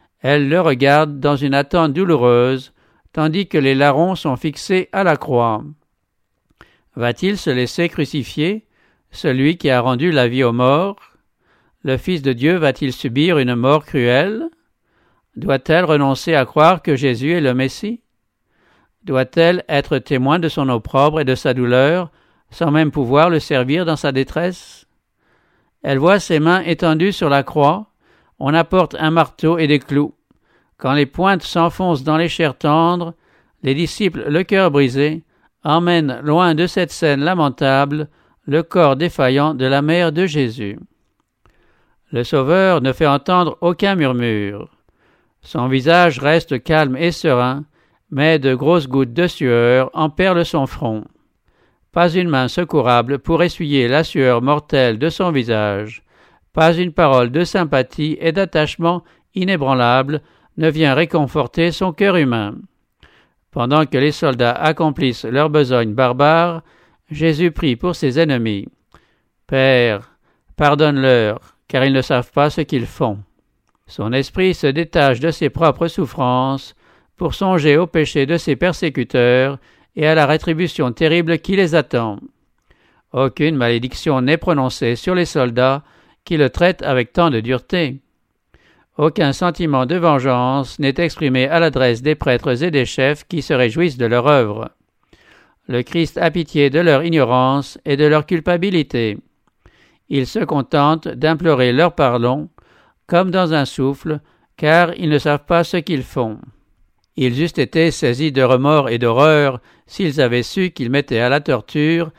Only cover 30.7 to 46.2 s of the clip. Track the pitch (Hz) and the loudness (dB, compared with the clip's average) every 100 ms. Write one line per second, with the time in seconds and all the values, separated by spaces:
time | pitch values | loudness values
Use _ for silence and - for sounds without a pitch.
30.7 | _ 131 147 143 - 190 190 - 175 165 | _ -2 -2 -2 -2 0 0 -2 -2 0
31.7 | - 185 147 139 156 170 - 160 - 151 | 0 -2 -2 -2 -2 -2 -2 -4 -2 0
32.7 | 151 170 175 170 - _ _ _ _ 131 | 2 2 0 -6 -12 _ _ _ _ -4
33.7 | 139 165 - 202 160 113 156 185 196 185 | -2 -2 -2 -4 -2 -2 -2 0 2 2
34.7 | 143 135 135 147 160 - _ _ _ 156 | 2 2 2 0 -2 -10 _ _ _ -2
35.7 | 160 175 170 147 120 147 156 180 156 175 | 0 2 0 0 -4 -2 2 2 2 0
36.7 | 202 170 - 160 139 151 185 143 123 139 | -2 -4 -2 0 0 0 0 -2 0 0
37.7 | 135 143 151 147 _ _ _ - 147 165 | 2 0 -4 -8 _ _ _ -4 -2 0
38.7 | 175 151 135 165 - 131 135 151 139 131 | 2 2 2 -2 0 0 2 0 0 0
39.7 | 139 147 170 170 151 185 151 127 117 104 | 0 0 0 0 0 -2 0 -4 -4 -10
40.7 | 113 - _ _ _ _ _ _ _ _ | -10 -18 _ _ _ _ _ _ _ _
41.7 | _ _ _ _ 120 120 151 131 180 190 | _ _ _ _ -6 -2 0 2 2 2
42.7 | 170 131 127 156 139 - 180 165 - 170 | 2 0 0 0 0 0 0 0 -2 -2
43.7 | 175 196 190 139 123 120 107 101 101 - | 0 -2 0 0 0 -2 -2 -4 -8 -16
44.7 | _ _ _ _ _ _ _ - - 127 | _ _ _ _ _ _ _ -10 -6 -2
45.7 | 131 131 170 175 123 | 0 4 4 4 2